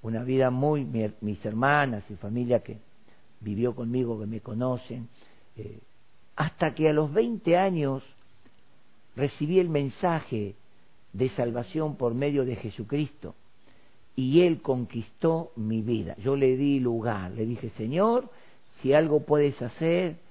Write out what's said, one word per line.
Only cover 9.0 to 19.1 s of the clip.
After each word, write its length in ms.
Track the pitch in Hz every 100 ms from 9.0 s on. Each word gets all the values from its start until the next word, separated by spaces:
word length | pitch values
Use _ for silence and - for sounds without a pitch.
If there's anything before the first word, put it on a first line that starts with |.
| -
recibí 460 | - 139 - 147 185
el 80 | 180
mensaje 880 | 151 139 - 185 165 - 117 101 - - - - - -
de 160 | 95 127
salvación 680 | - 120 117 120 156 156 143
por 180 | 123
medio 300 | 117 143 143
de 120 | 127 113
Jesucristo, 760 | 110 101 107 143 147 - 90 - - - - - - - -
y 280 | - 131 156
Él 180 | 180 160
conquistó 920 | - 127 113 120 107 - 165 160 165 -
mi 240 | 107 113
vida. 360 | 107 113 82 -
Yo 140 | 107 139
le 200 | 135 127
di 240 | 143 139
lugar, 500 | 123 113 110 104 92
le 140 | 110 110
dije, 240 | 120 113
"Señor, 600 | - 113 151 214 240 247 - - - - -
si 100 | 131
algo 320 | 147 160